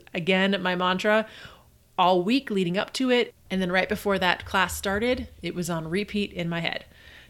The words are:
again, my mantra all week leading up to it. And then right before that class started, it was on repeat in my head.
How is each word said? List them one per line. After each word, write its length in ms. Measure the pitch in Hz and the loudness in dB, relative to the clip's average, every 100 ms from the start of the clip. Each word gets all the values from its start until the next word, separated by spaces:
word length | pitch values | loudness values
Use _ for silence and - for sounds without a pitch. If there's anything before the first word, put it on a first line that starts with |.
| - | -10
again, 480 | 190 165 190 196 196 | -6 0 2 2 2
my 160 | 180 180 | 0 0
mantra 520 | 180 185 214 220 214 - - - _ _ _ - | 0 2 2 2 0 -10 -20 -20 _ _ _ 2
all 240 | 180 185 | 4 4
week 260 | 180 269 269 | 4 0 2
leading 300 | 202 175 180 | 0 0 0
up 140 | - | -4
to 180 | - 262 | -2 2
it. 200 | 247 - - - | 2 2 -6 -6
And 100 | 190 | -2
then 100 | 180 | 2
right 160 | 185 185 | 2 0
before 300 | 208 202 190 | -2 0 2
that 260 | 185 - | 2 0
class 320 | - 196 175 - | 0 0 0 -2
started, 520 | 202 196 240 254 240 - | -4 -2 -2 -2 -6 -10
it 100 | 170 | -8
was 160 | 170 170 | -6 -4
on 180 | 165 160 | -4 -2
repeat 460 | 185 208 208 202 | -4 -2 -4 -4
in 160 | 180 170 | -4 -4
my 120 | 170 | -4
head. 240 | 165 - - - - - | -4 -6 -12 -20 -20 -20